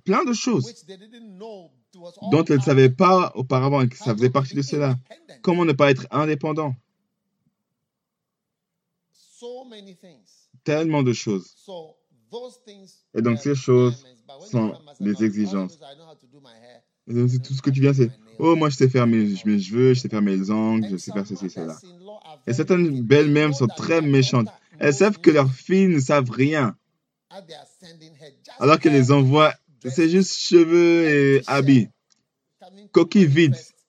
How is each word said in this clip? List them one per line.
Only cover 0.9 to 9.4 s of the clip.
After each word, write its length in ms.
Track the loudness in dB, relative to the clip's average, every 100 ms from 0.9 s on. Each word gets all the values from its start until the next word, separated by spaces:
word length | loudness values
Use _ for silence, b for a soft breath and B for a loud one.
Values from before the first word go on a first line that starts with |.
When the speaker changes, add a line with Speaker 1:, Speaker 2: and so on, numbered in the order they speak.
| -20
Speaker 2:
didn't 400 | -20 -20 -20 -20
know 320 | -20 -20 -20 _ _ _
was 160 | -20 -14
all 100 | -2
Speaker 1:
dont 140 | 0
elles 120 | 2 0
ne 20 |
Speaker 2:
part 60 | 2
Speaker 1:
savaient 240 | 4 4
Speaker 2:
of 60 | 6
Speaker 1:
pas 360 | 4 4 2
auparavant 460 | -4 -4 -2 0 0
et 80 | -2
que 80 | -4
ça 140 | -6
Speaker 2:
how 60 | -2
Speaker 1:
faisait 100 | 0
Speaker 2:
to 60 |
Speaker 1:
partie 180 | 0 -4
Speaker 2:
be 60 | -6
Speaker 1:
de 40 |
cela. 260 | -6 -4 -4
Speaker 2:
independent. 500 | -4 -8 -20 _ -10
Speaker 1:
Comment 240 | -4 0
ne 80 | 0
pas 180 | 2 2
être 160 | 2 -2
indépendant ? 640 | -6 -4 -4 -6 -6 -6 -8 _ _ _ _ _ _ _ _ _ _ _ _ _ _ _ _ _ _ _ _ _ _ _
Speaker 2:
So 520 | _ _ _